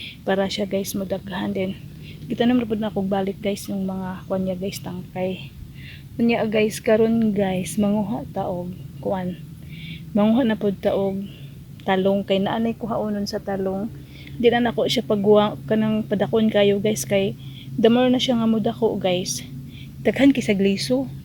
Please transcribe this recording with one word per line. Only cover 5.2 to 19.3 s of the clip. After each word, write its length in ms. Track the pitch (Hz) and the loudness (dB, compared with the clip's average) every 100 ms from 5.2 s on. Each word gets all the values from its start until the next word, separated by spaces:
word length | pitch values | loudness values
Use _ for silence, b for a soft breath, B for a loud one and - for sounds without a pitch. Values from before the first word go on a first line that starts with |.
| 185 185 - - - B B B B - | -4 -4 -10 -14 -16 B B B B 0
Unya, 320 | 233 233 220 | 2 2 2
guys, 320 | 214 214 208 | 2 2 0
karon, 560 | - 220 226 226 220 202 | 2 4 6 4 2 2
guys, 400 | 196 185 190 208 | 2 0 -2 0
manguha 480 | 202 208 202 247 - | 2 2 0 -4 -4
ta 160 | - 196 | -4 -4
og 240 | 180 180 185 - - | -4 -6 -10 -12 -8
kuwan. 320 | 202 196 180 175 - - B B B B B 208 | -4 -2 -4 -6 -12 -16 B B B B B 4
Manguha 320 | 208 226 240 | 6 6 4
na 80 | 214 | 2
pod 240 | 208 190 | 0 0
ta 160 | 202 175 | 0 2
og 320 | 196 196 202 B B B - - | 0 -2 -6 B B B -16 -10
talong 400 | - 190 190 196 | 0 2 4 2
kay 160 | 196 196 | 2 0
naanay 320 | 196 226 226 226 | 2 0 -2 -2
kuhaunon 480 | 220 220 214 208 202 | -4 -2 -2 -2 -4
sa 160 | 208 | -6
talong. 480 | 202 196 190 190 220 - B B B B | -4 -2 -2 -2 -6 -8 B B B B
Di 80 | 233 | 4
na 160 | 240 | 6
nako 240 | 240 139 180 | 2 2 0
siya 160 | 254 | 0
pagwa 560 | - 214 196 208 208 - - | 0 2 6 6 6 0 -2
kanang 400 | 220 214 220 214 | 2 2 0 0
padakon 400 | 202 202 233 220 | 0 2 2 4
kayo, 320 | 208 202 202 | 4 4 4
guys, 240 | 208 208 | 2 -2
kay 320 | - 202 196 - B B B - | 0 0 0 -4 B B B 4
the 160 | 214 | 6
more 160 | 240 254 | 6 4
na 100 | 247 | 4
siya 220 | 254 233 | 2 2
nga 80 | 226 | 4
mudako, 480 | 220 220 226 220 202 | 2 0 0 0 2
guys. 480 | 185 180 190 | 0 0 -2